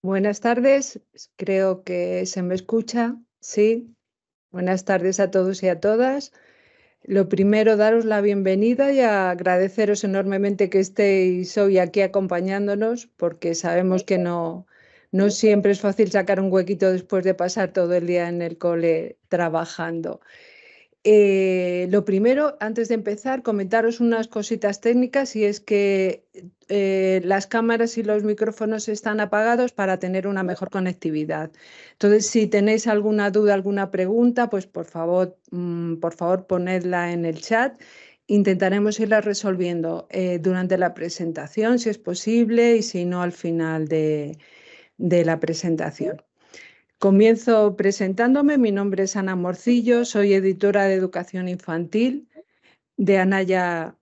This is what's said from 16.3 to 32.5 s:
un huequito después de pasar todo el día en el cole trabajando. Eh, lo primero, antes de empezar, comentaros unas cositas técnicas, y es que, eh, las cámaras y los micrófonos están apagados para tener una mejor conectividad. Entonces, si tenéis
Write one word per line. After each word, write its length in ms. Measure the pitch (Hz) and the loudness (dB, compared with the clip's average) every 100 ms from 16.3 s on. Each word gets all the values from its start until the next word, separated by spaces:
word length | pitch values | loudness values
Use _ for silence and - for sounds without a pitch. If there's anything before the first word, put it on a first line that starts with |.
| 190 | 0
un 100 | 196 | 2
huequito 440 | 190 180 196 190 | 0 0 0 0
después 320 | 185 185 196 185 | 0 -2 -2 0
de 80 | |
pasar 400 | 185 180 226 185 | 0 -2 -2 -2
todo 200 | 190 175 | 0 0
el 140 | 180 175 | 0 0
día 220 | 175 170 | -2 -2
en 120 | 175 | -4
el 160 | 170 165 | -6 -4
cole 600 | 175 170 165 160 165 - _ | -2 0 0 0 -4 -14 _
trabajando. 960 | 175 170 160 165 - 170 170 165 - _ - - - - _ _ _ - | -2 0 -2 -6 -8 -8 -6 -8 -12 _ -20 -20 -20 -20 _ _ _ 4
Eh, 840 | 214 202 190 190 185 180 180 180 | 6 6 4 2 0 0 -2 0
lo 120 | 202 | 0
primero, 540 | 202 190 226 269 294 - | 2 2 2 2 0 -2
antes 300 | 214 226 226 | -6 -4 -2
de 60 | 226 | -2
empezar, 460 | 202 208 262 262 | -4 -6 -4 -4
comentaros 600 | 240 208 190 226 226 233 | -2 -4 0 0 0 0
unas 260 | 233 226 226 | 0 0 -4
cositas 540 | 214 208 226 202 208 | -8 -6 -2 -2 -2
técnicas, 540 | 233 240 254 277 269 220 | 0 2 2 0 -2 0
y 100 | 208 | -2
es 160 | 208 | -2
que, 640 | - 202 202 196 190 - _ 190 180 _ _ | -2 0 2 2 0 -2 _ -20 -20 _ _
eh, 540 | 202 196 190 190 190 | -2 0 2 2 0
las 240 | 175 196 196 | 0 -2 0
cámaras 500 | 226 226 226 233 226 | -2 0 0 0 -2
y 60 | |
los 200 | 208 214 | -2 0
micrófonos 680 | 214 208 220 214 214 220 214 | 0 -2 -4 -4 -4 -4 -6
están 300 | 208 220 214 | -6 -4 -4
apagados 500 | 208 208 220 240 247 | -2 0 2 2 0
para 260 | - 190 185 | -2 -2 -2
tener 280 | 185 190 190 | -2 -4 -4
una 160 | 196 | -4
mejor 260 | 185 180 190 | -4 -6 -6
conectividad. 840 | 196 185 180 165 151 151 156 160 _ - - - | -4 -4 -4 -4 -4 -4 -6 -8 _ -20 -20 -20
Entonces, 340 | _ 202 214 214 | _ 4 4 4
si 200 | 233 | 0
tenéis 380 | 214 | 2